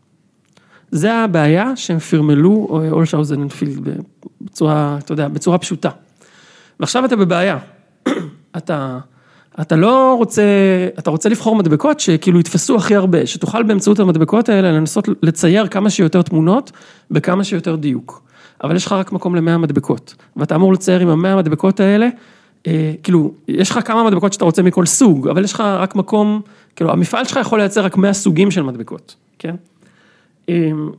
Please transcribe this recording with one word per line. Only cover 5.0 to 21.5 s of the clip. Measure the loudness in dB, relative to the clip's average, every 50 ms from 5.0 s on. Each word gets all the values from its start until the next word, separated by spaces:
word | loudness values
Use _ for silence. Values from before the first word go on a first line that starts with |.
| -6 -6 -4
יודע, | -4 -4 -4
בצורה | -6 -4 -2 0 0 0
פשוטה. | -2 -4 -8 -6 -6 -8 -8 -10 _ _ _ _ -20 _ _ -20 -20 -20 -20 -20 _ _ _ -8
ועכשיו | -8 -4 -2 -2 0
אתה | 0 2
בבעיה. | 2 2 2 2 0 0 -2 -2 -4 -8 -12 -20 _ _ _ _ _ _ -4
<clears throat> | -4 -4 -6 -10 -14 -20 _ _ -14
אתה, | -12 -8 -6 -6 -6 -6 -6 -8 -10 -14 -16 _ _ _ _ _ _ _ _ -12 -10
אתה | -4 0 2
לא | 2 4 4 4 4 4 4 2 2
רוצה, | 0 0 0 2 2 4 4 4 4 4 2 2 0 -4 -6 -6
אתה | -4 -4
רוצה | -4 0 0 0
לבחור | 0 0 0 0 0
מדבקות | 2 2 2 2 2 2 0 0 0
שכאילו | 0 0 0 2 2 2 4 4
יתפסו | 2 2 0 -2 0 2 0
הכי | 0 2 2 2
הרבה, | 2 2 2 2 2 0
שתוכל | -2 -4 -6 -6 -4 -2 -2 0
באמצעות | 0 0 2 2 2 2 4
המדבקות | 2 2 2 2 2 2 2 0 2 2
האלה | 2 2 2 2 2
לנסות | 2 0 0 -2 -4 -2 -2 -2 0 0
לצייר | 0 0 2 2 2 2 2 0
כמה | 0 -2 -2 0 0
שיותר | 2 2 0 2 2 2 0
תמונות | 2 0 2 2 2 2 0 -2 -4 -12 -20 -20 -20 -20 _ _ _
בכמה | -4 -2 -2 0 -2 -2 -2
שיותר | -2 -4 -4 -4 -4 -4
דיוק. | -4 -2 -4 -4 -4 -6 -12 -18 -20 _ _ _ _ -20 -20 _ _ -4
אבל | -2 -2
יש | -2 0
לך | -2 -2
רק | -2 -2 -4 -6
מקום | -4 -4 -2 0
למאה | 0 0 2 2 0
מדבקות, | 0 0 0 -2 -2 -2 -4 -6 -6 -12 -20 _ _ _ _
ואתה | -6 -4 -2 2
אמור | 2 4 4 4
לצייר | 2 2 0 2 2
עם | 2 2
המאה | 2 2 2 2 2
מדבקות | 0 0 0